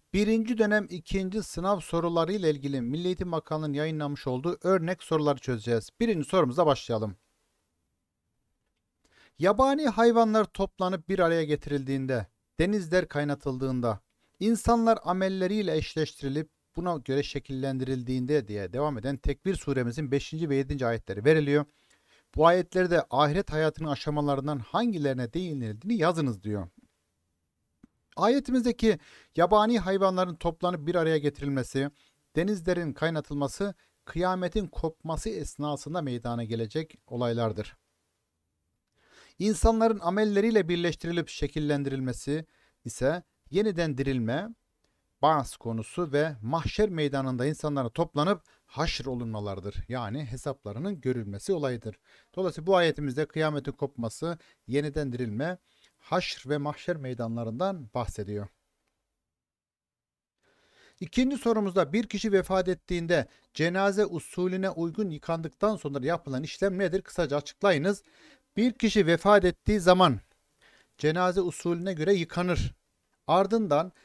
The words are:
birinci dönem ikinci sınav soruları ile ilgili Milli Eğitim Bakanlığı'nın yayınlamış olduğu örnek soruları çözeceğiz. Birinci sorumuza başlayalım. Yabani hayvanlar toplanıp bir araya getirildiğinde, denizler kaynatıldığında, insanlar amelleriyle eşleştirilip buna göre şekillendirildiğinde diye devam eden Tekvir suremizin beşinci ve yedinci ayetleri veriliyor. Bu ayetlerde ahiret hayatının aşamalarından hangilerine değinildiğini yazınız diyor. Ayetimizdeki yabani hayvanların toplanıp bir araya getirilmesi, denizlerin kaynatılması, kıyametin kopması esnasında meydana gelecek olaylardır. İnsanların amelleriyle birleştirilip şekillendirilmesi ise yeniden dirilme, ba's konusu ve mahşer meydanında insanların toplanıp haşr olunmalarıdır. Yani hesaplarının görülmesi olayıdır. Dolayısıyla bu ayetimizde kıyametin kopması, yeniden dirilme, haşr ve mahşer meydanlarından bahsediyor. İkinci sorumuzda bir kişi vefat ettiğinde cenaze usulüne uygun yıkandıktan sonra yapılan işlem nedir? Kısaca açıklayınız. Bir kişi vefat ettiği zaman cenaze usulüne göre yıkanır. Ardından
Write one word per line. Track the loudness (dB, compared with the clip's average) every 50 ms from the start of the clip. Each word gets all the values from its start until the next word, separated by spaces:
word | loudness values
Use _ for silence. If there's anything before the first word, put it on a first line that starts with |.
| _ _ 0
birinci | 2 2 4 4 2 2 0 2 2
dönem | 2 4 4 2 2 0
ikinci | -10 -12 -8 -4 -2 -2 -2 -2 -4 -6 -6
sınav | -6 -6 -4 0 0 0 0
soruları | -2 -2 -2 0 0 2 2 2 0 0 0
ile | 0 2 0
ilgili | 0 0 -2 -4 -4 -2
Milli | -2 -2 -4 -2 -2
Eğitim | -2 -2 -2 -4 -4 -4
Bakanlığı'nın | -4 -4 -4 -6 -4 -4 -2 -2
yayınlamış | -2 -2 -2 -2 -4 -4 -4 -6 -6 -4
olduğu | -4 -4 -2 -2 -4 -4 -2 0
örnek | 2 2 2 2 -2 -6 -6 -4
soruları | -2 0 2 2 2 0 0
çözeceğiz. | -2 -4 -4 -4 -2 0 -2 -2 -2 -4 _ -2
Birinci | 0 0 0 0 -2 0
sorumuza | 2 2 4 4 4 2 4
başlayalım. | 4 4 2 0 -2 -2 -2 -2 -4 -8 -10 _ _ _ _ _ _ _ _ _ _ _ _ _ _ _ _ _ _ _ _ _ _ _ _ _ _ _ _ _ _ _ _ _ _ _ _ _ _ _ _ _ _ _ 0
Yabani | 2 2 4 4 4 4 4 2 2 0
hayvanlar | 4 6 6 6 8 6 6 6 6 4 2
toplanıp | 2 0 -2 -4 -2 _ -2 -2 -2 -2 -4 -4 -2
bir | 2 4
araya | 4 4 4 2 2
getirildiğinde, | 2 0 -2 -2 -2 -4 -2 -2 -2 -2 -2 -2 0 -2 -2 -2 -6 _ _ _ _ _ 0
denizler | 0 2 2 0 0 2 2 0 0 0
kaynatıldığında, | -2 -2 0 0 -2 -4 -4 -6 -4 -2 -2 -2 -2 0 0 0 -2 -2 _ _ _ _ _ _ _ -2
insanlar | 0 0 0 2 4 2 4 4 6 4 4 2 2
amelleriyle | -2 -2 0 0 0 0 0 0 0 0 0 0 0 0
eşleştirilip | -2 -2 -4 -2 -4 -4 -4 -4 -8 -6 -4 -4 -4 -4 -6 _ _ _ _ -10
buna | -6 -4 -4 -4
göre | -4 -2 -2 0 0 0
şekillendirildiğinde | -2 -6 -10 -8 -8 -6 -4 -4 -4 -2 -4 -2 -4 -4 -4 -4 -4 -2 -2 0 0 0 0 0 -2
diye | -6 -6 -6 -6 -4
devam | -2 -2 -2 -4 -4
eden | -6 -6 -6
Tekvir | -2 -2 -2 -2 -2 -2 -4 -4
suremizin | -4 -2 -2 -2 0 0 -2 -2 -4 -4 -2 -2
beşinci | -2 -2 -2 -6 -6 -2 0
ve | 0
yedinci | 0 0 -2 -2 -2 -2
ayetleri | -2 -2 -2 -4 -8 -6 0 4
veriliyor. | 4 4 6 4 4 2 2 2 _ _ _ _ _ _ _ _ _ _ _ _ _ 0
Bu | 6 6
ayetlerde | 6 6 6 2 0 0 0 2 4 2 2 0 2
ahiret | 2 2 2 4 2 0 -2 -2 -2
hayatının | 0 0 0 0 -2 -4 -4
aşamalarından | -4 -4 -4 -4 -2 -2 0 0 0 -2 -2 -4 -6 -6
hangilerine | -6 -4 -2 0 0 0 0 0 0 0 0 -2 -4 -4 -4
değinildiğini | -6 -6 -4 -6 -6 -6 -6 -8 -8 -4 -4 0 2
yazınız | 2 2 2 2 0 -2 -2 -4 -6
diyor. | -6 -4 -4 -6 -8 _ _ _ _ _ _ _ _ _ _ _ _ _ _ _ _ _ _ _ _ _ _ _ _ _ _ _ _ -4
Ayetimizdeki | 2 4 4 4 4 2 0 0 2 2 2 0 2 4 4 4 2 0 -16 -20 -20 -20 _ 2
yabani | 4 4 6 6 6 6 6 2 2
hayvanların | 2 0 0 2 2 2 4 2 0 0 -2
toplanıp | -4 -4 -4 -4 -2 -2 -2 -2 -2 -4
bir | -2 0
araya | 2 2 2 2 2
getirilmesi, | 2 0 -2 -2 -4 -2 -2 -2 -2 -2 -2 -2 -2 -2 -4 _ _ _ _ _ _ _ -2
denizlerin | -2 0 0 -2 -2 0 -2 0 0 0 -4 -4
kaynatılması, | -2 -2 -2 -2 -2 -6 -6 -4 -2 -2 -4 -2 -4 -4 -6 -6 _ _ _ _ _ _
kıyametin | -10 -4 -2 0 0 0 0 -2 -2 -2 -2 -4
kopması | -4 -6 -6 -6 -6 -6 _ -8 -6 -6 -4 -4 -6
esnasında | -6 -6 -8 -10 -8 -6 -6 -4 -4 -6 -6 -6 -6 -4 -4
meydana | -4 -4 -4 -4 -6 -6 -4 -4
gelecek | -4 -4 -4 -4 -4 -4 -6 -6 -8 -12 -20 _
olaylardır. | -10 -6 -2 -2 0 0 0 0 0 -2 -4 -8 -10 -10 _ _ _ _ _ _ _ _ _ _ _ _ _ _ _ _ _ _ _ _ _ _ _ _ _ _ _ _ -20 -20 _ _ -2
İnsanların | 0 0 0 4 4 4 4 6 4 2 2 2
amelleriyle | 0 -2 0 2 2 2 2 2 2 4 4 2 2 2
birleştirilip | 0 0 0 0 -2 -2 -6 -4 -2 -2 -4 -4
şekillendirilmesi | -6 -6 -6 -4 -4 -2 -2 0 0 0 -2 -2 -4 -2 -4 -4 -4 -6 -4 -4 -4 -4 -6 _ _ _ _ _ _ _ -12
ise | -12 -6 0 0 0 0 0 -6 _ _ _ _ -4
yeniden | -2 0 0 0 0 0 -2 -2 0 -2
dirilme, | -2 -2 0 0 0 0 -2 -2 -4 -6 -12 _ _ _ _ _ _ _ _ _ _ _ _ 2 4
ba's | 4 4 4 0 -4 -8
konusu | -10 -8 -6 -6 -6 -6 -6 -6 -6 -4 0 0
ve | 0 0 0 -2 -6 -6
mahşer | -4 -2 -2 -2 -2 0 0 0 0
meydanında | 2 0 -2 0 0 0 -2 -2 -2 0 0
insanların | -2 -2 -2 -4 -2 -2 -2 -2 -2
toplanıp | -2 -2 -4 -2 0 0 2 2 0 -2 _ _ _ _ _ _
haşr | -6 -4 -4 -2 -2 -4 -6
olunmalarıdır. | -6 -6 -6 -4 -6 -6 -6 -6 -6 -6 -6 -8 -8 -8 -8 -8 -6
Yani | -6 -6 -6 -6 -6 -6 -8
hesaplarının | -8 -10 -8 -8 -8 -8 _ -10 -10 -8 -6 -6 -6 -6 -4
görülmesi | -2 -2 -2 -2 -4 -8 -10 -10 -4 -4 -2
olayıdır. | -2 0 -2 -4 -4 -8 -10 -12 _ _ _ _ -20 _ _ -6
Dolayısıyla | -4 -4 -4 -4 -4 0
bu | 4 4
ayetimizde | 6 6 4 2 0 -2 -4 -2 -2 -4
kıyametin | -4 -2 -2 -2 0 -2 -4 -6 -8 -8
kopması, | -6 -6 -6 -6 -6 -6 -6 -6 -6 -6 -6 -6 -8 _ _ _ _ _
yeniden | -2 -2 0 0 0 -2 -4 -4 -4 -4
dirilme, | -4 -4 -4 -2 -4 -4 -4 -6 -8 _ _ _ _ _ _ _ _
haşr | _ -2 -2 -2 -2 -2 -8 -10 -6 -4
ve | -4 -2
mahşer | -2 -4 -8 -8 -4 -6 -4
meydanlarından | -4 -4 -8 -6 -6 -4 -4 -4 -4 -4 -6 -4 -2 -2 -4 -4 -6 -10 -8 -6
bahsediyor. | -6 -6 -6 -6 -8 -6 -6 -6 -8 -8 -10 _ _ _ _ _ _ _ _ _ _ _ _ _ _ _ _ _ _ _ _ _ _ _ _ _ _ _ _ _ _ _ _ _ _ _ _ _ _ _ _ _ _ _ _ _ _ _ _ _ -14
İkinci | -12 -4 0 0 2 2 0
sorumuzda | -2 0 0 0 2 0 0 2 0 0 2 0
bir | -2 -2 -2
kişi | -6 -4 -2 2 2
vefat | 2 2 2 0 0 0 0
ettiğinde | -2 -4 _ -4 -4 -4 0 2 2 0 0 -2 _ _ _ _ -4
cenaze | 0 0 0 2 2 2 2 2 2 0
usulüne | 0 0 -6 -8 -8 -6 -2 -2 -2 0 0 -2 -2
uygun | -2 -2 -4 -4 -2 -4 -4 -4
yıkandıktan | -4 -8 -4 -4 -4 -4 -4 -8 -4 0 0 0 0
sonra | 0 -6 -6 -4 -2 -2
yapılan | -2 -2 -2 -4 -6 -6 -6 -6
işlem | -6 -4 0 0 0 0 0
nedir? | -2 0 0 -2 -4
Kısaca | -4 -4 -2 -2 0 0
açıklayınız. | -4 -4 -6 -8 0 2 4 4 4 2 0 0 -2 _ _ _ _ -20 -20 -20 _ _ _ -2
Bir | 2 2 2 2
kişi | 2 0 2 4 4 4
vefat | 4 4 4 6 8 8 8 6
ettiği | 4 0 _ 0 0 2 4
zaman | 6 6 6 8 8 4 4 2 -6 _ _ _ _ _ _ _ _ _ _ _ _ _ _ -2
cenaze | 0 0 2 2 2 2 2 0
usulüne | 0 -2 -4 -4 -2 -2 -2 -2 -2 -6 -4
göre | -2 2 2 2
yıkanır. | 2 2 -2 -2 -2 0 0 0 0 0 -2 -4 _ _ _ _ _ _ _ _ _ 0
Ardından | 2 4 4 4 4 2 0 2 2 2 2 2 0 -6 _ _